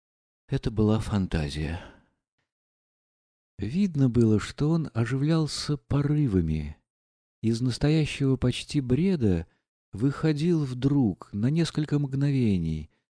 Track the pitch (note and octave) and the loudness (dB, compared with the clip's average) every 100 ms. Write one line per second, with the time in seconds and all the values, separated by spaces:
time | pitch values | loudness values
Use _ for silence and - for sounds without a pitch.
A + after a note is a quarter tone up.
0 | _ _ _ _ _ C3+ B2+ G#2+ G#2+ A2 | _ _ _ _ _ -4 -2 2 2 2
1 | - G#2 F2+ E2 D2 D2 D2 F2 - - | 0 -2 0 -2 -4 -6 -6 -8 -12 -20
2 | _ _ _ _ _ _ _ _ _ _ | _ _ _ _ _ _ _ _ _ _
3 | _ _ _ _ _ - G2+ E3+ G3+ D3 | _ _ _ _ _ -10 -6 -2 -2 2
4 | C3 A#2 A2+ G#2+ - - D3 E3 D3 A2 | 2 4 4 4 0 -4 -2 0 -2 -4
5 | A#2 C3 D3 E3 D3+ - - D3 - C#3 | -2 -2 0 0 -2 -4 -6 -6 -2 -2
6 | C#3+ D3+ C#3 F#2 D#2+ D#2 D2 - _ _ | 0 0 2 2 2 -2 -6 -12 _ _
7 | _ _ _ _ A2 A2+ B2+ A#2 D3 D#3 | _ _ _ _ -2 0 -2 0 2 2
8 | D3 - C3+ C3 B2+ - - D3+ B2 B2+ | 0 -2 0 2 0 -2 -4 -4 0 0
9 | F#3+ F3 A2 F2 E2 _ _ _ _ F#2 | 2 2 2 2 -2 _ _ _ _ -2
10 | C3+ C#3 D#3 D3 E3+ E3 C#3 B2+ C#3 C#3+ | -2 0 -2 0 0 0 -2 0 2 4
11 | A2+ E2+ - G2+ A#2+ D#3+ D#3+ - D3+ D3 | 4 0 -6 -2 0 2 0 -2 -2 -2
12 | C#3+ C3+ C#3+ C3+ A#2 F#2+ D#2+ D#2 D2+ _ | -2 0 0 2 2 2 0 -4 -8 _
13 | _ | _